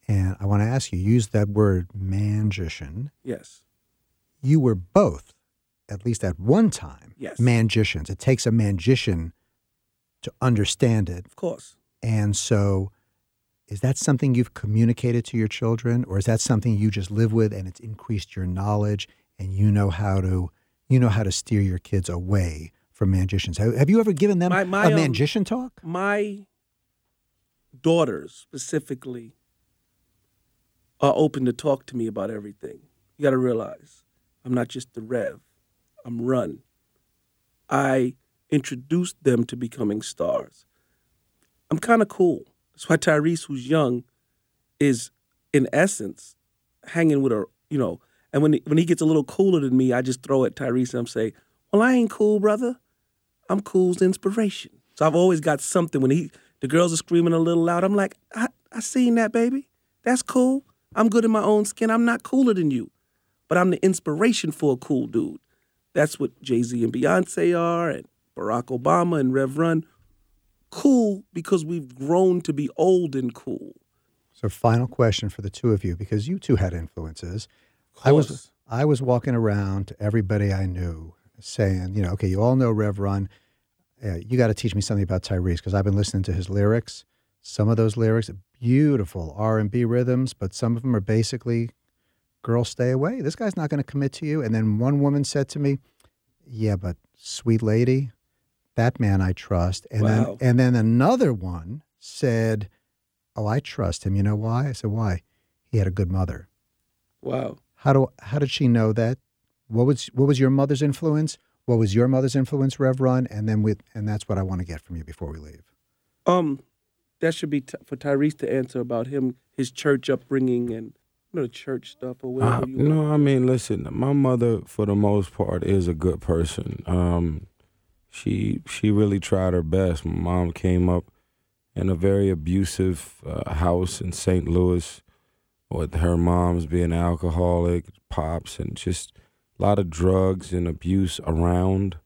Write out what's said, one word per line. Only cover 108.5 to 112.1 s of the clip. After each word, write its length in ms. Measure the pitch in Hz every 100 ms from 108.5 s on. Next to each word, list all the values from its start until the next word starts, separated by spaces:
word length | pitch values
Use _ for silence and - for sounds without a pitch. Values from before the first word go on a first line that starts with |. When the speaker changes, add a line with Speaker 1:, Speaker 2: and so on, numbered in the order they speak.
Speaker 1:
she 160 | - 131
know 260 | 117 110
that? 240 | 110 113 131 _ _ _ _ _
What 180 | 113 127
was, 220 | 135 -
what 200 | 127 139
was 120 | 135
your 100 | 131
mother's 320 | 135 139 139
influence? 560 | 147 135 165 151 156 - _ _ -
What 120 | 120
was 160 | 110
your 140 | 101
mother's 280 | 123